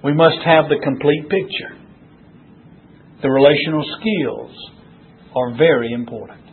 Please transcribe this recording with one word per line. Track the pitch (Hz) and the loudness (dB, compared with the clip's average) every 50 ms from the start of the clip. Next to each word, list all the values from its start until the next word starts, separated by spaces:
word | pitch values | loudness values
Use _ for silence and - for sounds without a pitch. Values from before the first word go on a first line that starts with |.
We | - 143 147 | -2 -2 2
must | 156 165 160 151 - - | 4 4 4 2 2 0
have | 170 160 160 151 147 | 2 4 4 4 2
the | 147 | -2
complete | - - 143 131 127 - 147 147 151 - - | -2 0 -4 -4 0 0 0 0 0 -2 -4
picture. | 190 190 - - - - - - - - - - - _ - - _ _ - - _ - _ _ - - _ - - - _ _ - - - - - _ | -4 -4 -4 -6 -10 -12 -12 -14 -18 -20 -20 -20 -20 _ -20 -20 _ _ -20 -20 _ -20 _ _ -20 -20 _ -20 -20 -20 _ _ -20 -20 -20 -20 -18 _
The | - 135 | -2 0
relational | 135 135 139 143 151 143 151 165 156 151 147 - - - | 2 6 6 6 4 4 0 -4 -4 -4 -4 -6 -12 -6
skills | - 220 214 175 139 117 - - - - - - - - - - - - - - - _ - _ - - - | -4 -4 -2 -2 -4 -4 -6 -8 -14 -16 -18 -20 -20 -20 -20 -20 -20 -20 -20 -20 -20 _ -20 _ -20 -8 -4
are | 127 127 123 117 | -4 -4 -4 0
very | 117 156 165 147 123 117 117 | 2 4 4 4 2 0 -4
important. | 117 120 120 117 123 110 104 92 - - - - | -6 -6 -8 -10 -12 -14 -14 -16 -20 -20 -20 -20